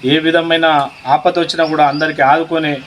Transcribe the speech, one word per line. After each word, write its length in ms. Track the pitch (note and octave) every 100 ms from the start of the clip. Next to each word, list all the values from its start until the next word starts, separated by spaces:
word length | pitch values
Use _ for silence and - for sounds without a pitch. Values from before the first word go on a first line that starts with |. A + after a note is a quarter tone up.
ఏ 140 | B2+ D3+
విధమైన 480 | D#3+ E3 E3 E3 E3 D3 C#3 - B2+
ఆపద 320 | D3 F3+ F3
వచ్చినా 260 | D#3+ E3
కూడా 200 | D#3+ D3+ D3
అందరికీ 300 | D3 D#3 D3+
ఆదుకొని 500 | C3+ D#3 D#3+ E3 D#3 C#3